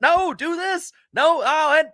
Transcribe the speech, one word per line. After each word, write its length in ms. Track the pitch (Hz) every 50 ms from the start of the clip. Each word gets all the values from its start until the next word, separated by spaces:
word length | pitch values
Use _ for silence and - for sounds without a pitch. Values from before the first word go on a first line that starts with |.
No, 340 | 220 285 339 349 381 359 277
do 220 | 190 269 320 339
this. 360 | 339 359 381 381 349 - - - _ _ _
No, 300 | - - 269 320 339 311 220
oh, 320 | 247 285 311 311 302 285 311
and 100 | 311 311